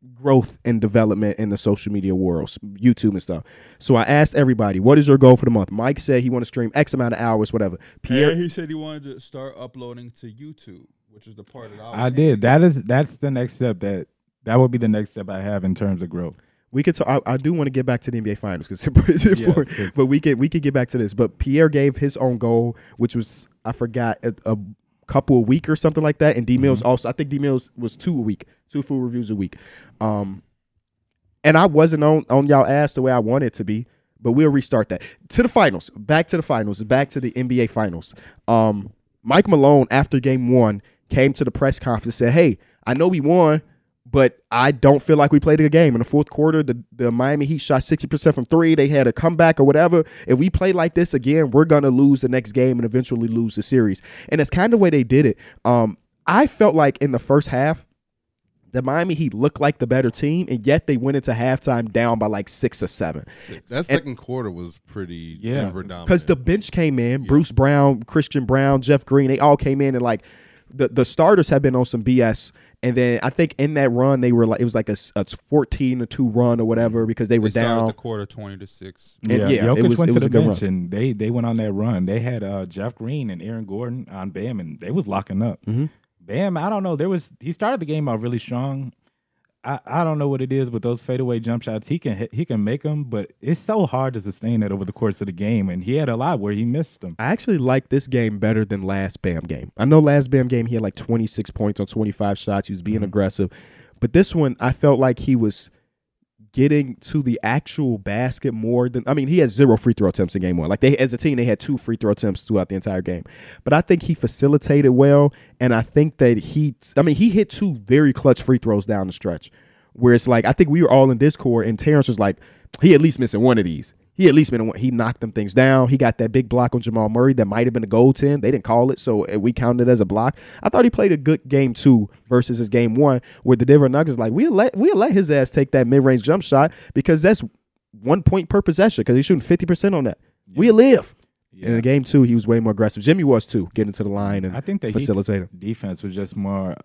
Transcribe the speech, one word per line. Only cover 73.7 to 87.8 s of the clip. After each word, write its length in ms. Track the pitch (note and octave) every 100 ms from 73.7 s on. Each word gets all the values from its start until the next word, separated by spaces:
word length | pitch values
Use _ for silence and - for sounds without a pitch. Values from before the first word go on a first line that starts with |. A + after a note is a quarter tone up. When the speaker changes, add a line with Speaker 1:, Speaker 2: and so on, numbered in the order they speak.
Speaker 1:
that 160 | D3 C#3
run, 320 | A#2+ C3 C3+
they 100 | B2
were 120 | A#2+
like, 160 | A2+ A2+
it 40 |
was 100 | A#2+
like 140 | A2+ A2
a 40 |
s-, 200 | G2+ -
a 100 | -
fourteen 760 | G2 - _ D3 B2+ - C3 B2+
to 60 | A#2
two 200 | - B2+
run 320 | A2 A#2+ A#2
or 60 |
whatever 420 | A2+ A2+ A2+ A2+ A2+
because 220 | A2+ A2
they 100 | A#2
were 120 | A2
Speaker 2:
They 100 | G#2
started 160 | A#2 A#2
Speaker 1:
down. 40 | A2+
Speaker 2:
the 60 |
quarter 340 | - A#2+ G#2+ G2+
twenty 300 | - G#2 G2
to 100 | F#2+
six. 520 | - F#2+ - - _
Speaker 1:
And 160 | A2 A2+
Speaker 3:
Yeah, 100 | G2+
Speaker 1:
yeah, 140 | - A2
Speaker 3:
Jokic 120 | B2+
Speaker 1:
it 100 | A#2+
was, 100 | A#2+
Speaker 3:
went 100 | E3+
Speaker 1:
it 20 |
Speaker 3:
to 20 | A#2+
Speaker 1:
was 60 |
Speaker 3:
the 20 | A2+
Speaker 1:
a 40 |
good 160 | B2 A2
Speaker 3:
bench, 140 | F2+
Speaker 1:
run. 60 | G2
Speaker 3:
and 220 | F#2 F2
they, 220 | G2+ B2+
they 180 | G#2+ G#2+
went 160 | A#2+ A#2
on 120 | A2+
that 140 | G#2+
run. 340 | G2 A2 G2+ F#2
They 120 | A2
had, 240 | A#2+ A#2+
uh, 240 | G2+ G2+ F#2
Jeff 300 | E2+ G#2+ A#2
Green 340 | A2+ D3 A#2+
and 100 | F2+
Aaron 260 | F#2+ A2+ G#2
Gordon 420 | G2 B2 B2+ A2
on 200 | G2 F#2+
Bam, 280 | F#2 G#2+ A2+
and 220 | E2+ C#2+
they 100 | F2+
was 160 | D3 G#2
locking 360 | G2 G2 F#2+
up. 220 | A2+ G2
Speaker 1:
Mm-hmm. 200 | - A#2 D3+ _ _ _
Speaker 3:
Bam, 360 | E2+ A2+ G3 E3+
I 140 | F3
don't 120 | G#3
know. 140 | F#3+ D3+
There 140 | F3
was, 200 | F3+ - _
he 140 | C#3
started 280 | E3 G#3+ C4